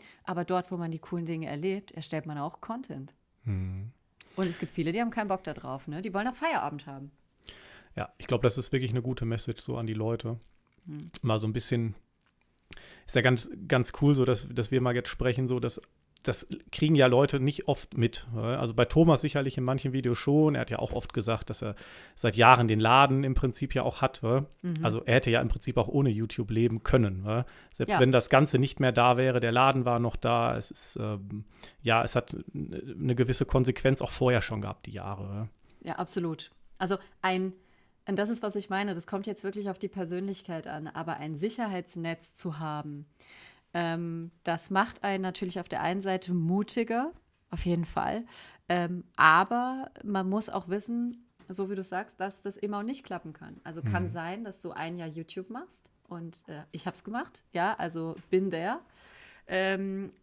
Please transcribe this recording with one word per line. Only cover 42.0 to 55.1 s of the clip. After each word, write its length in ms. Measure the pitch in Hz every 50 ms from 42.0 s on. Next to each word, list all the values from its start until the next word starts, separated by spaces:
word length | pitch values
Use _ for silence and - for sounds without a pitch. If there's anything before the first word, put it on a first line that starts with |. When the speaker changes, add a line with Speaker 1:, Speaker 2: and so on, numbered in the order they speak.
| 165 165 165 165 - - -
Speaker 1:
zu 240 | - - 175 156 151
haben, 480 | 160 156 151 151 147 151 147 143 147 _ _ _ - - - - - - - _ _ _
ähm, 580 | - 175 170 165 165 165 170 170 165 165 165 170 _ _ _
das 240 | - 165 165 - -
macht 340 | 196 190 214 233 - - -
einen 180 | 202 196 190
natürlich 380 | 190 185 180 - 202 180 175 190
auf 80 | 170 -
der 120 | - -
einen 200 | - 160 185 202
Seite 340 | 190 190 185 185 185 180 180
mutiger, 800 | 175 160 165 180 202 202 - - 240 233 233 226 240 262 320 359 - _ _ _ _ _ _
auf 140 | - 170 -
jeden 200 | 175 175 170 165
Fall. 400 | - - - - - - 226 233 - - - - - - _ _ -
Ähm, 360 | 175 175 175 170 180 175 - _ _
aber 760 | - 151 156 156 175 196 - 233 240 247 254 262 262 262 - _ - -
man 240 | 208 202 190 185 185
muss 200 | 196 214 214 -
auch 200 | - 196 180 170
wissen, 580 | 185 208 208 233 233 240 240 240 240 - - _ _ _ - -
so 220 | 190 190 196 190
wie 40 | 202
du 60 | 190
sagst, 380 | 185 - 185 185 214 - - _
dass 220 | 185 196 196 -
das 140 | - 202 196
immer 220 | - - 202 208 202
auch 20 | 202
nicht 200 | 226 254 269 -
klappen 280 | - 185 170 - 160
kann. 280 | 151 - 156 160 - - _
Also 180 | - 156 165
kann 220 | 139 110 104 175 185
Speaker 2:
Mhm. 40 | -
Speaker 1:
sein, 360 | 113 175 160 170 185 214 233
dass 160 | 208 190 -
du 100 | - 170
ein 240 | - - 156 165 175 175
Jahr 100 | 165
YouTube 420 | 160